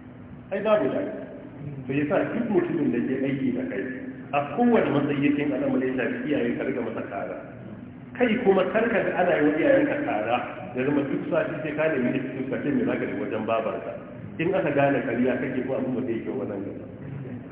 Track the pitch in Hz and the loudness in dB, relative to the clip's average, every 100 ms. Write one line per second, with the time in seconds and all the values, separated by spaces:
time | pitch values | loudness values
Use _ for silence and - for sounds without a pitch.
0 | - - - - - 202 214 214 202 - | -18 -18 -16 -16 -8 -2 4 4 4 0
1 | - - - - - - - - - 143 | -2 -6 -10 -14 -14 -12 -10 -8 -4 0
2 | 147 196 - 220 - 180 - - 190 240 | 2 2 0 -2 2 2 2 2 2 0
3 | - - 135 139 127 - - 127 127 - | 0 0 0 0 0 -2 -4 -4 -6 -8
4 | - - - 143 139 - 240 214 147 143 | -10 -12 -4 -2 -2 2 6 6 4 2
5 | 147 139 147 143 147 131 139 127 127 127 | 2 2 2 2 0 0 0 2 0 0
6 | 110 - 151 135 120 - 120 120 110 - | -2 -2 0 0 0 0 -2 -2 -4 -6
7 | - 98 92 90 - - - - - - | -6 -6 -6 -8 -12 -14 -14 -14 -14 -16
8 | - - 247 208 196 190 - 220 233 190 | -14 0 2 4 6 6 4 4 4 4
9 | 170 170 175 151 151 156 151 139 147 143 | 2 2 4 6 4 4 6 6 6 2
10 | 117 107 110 120 - - - 123 135 143 | 0 -2 2 0 0 -8 -8 -2 2 2
11 | - 170 - 165 - 151 151 147 160 143 | 2 -2 0 0 0 -2 -4 0 2 2
12 | 123 139 - 135 131 117 143 131 107 123 | 0 0 -4 -4 -4 -2 0 2 2 0
13 | - 98 104 110 110 113 107 92 - - | -2 -4 -4 -4 0 0 0 -4 -6 -10
14 | - - - - 165 185 160 139 139 135 | -12 -12 -12 -2 0 2 2 4 4 2
15 | 123 117 123 120 139 127 135 135 131 127 | 0 2 2 2 -2 -2 -2 -2 -2 -2
16 | 120 110 110 101 98 98 95 - - - | -2 -4 -4 -4 -4 -6 -6 -8 -12 -12
17 | - - - 123 - | -10 -10 -10 -10 -12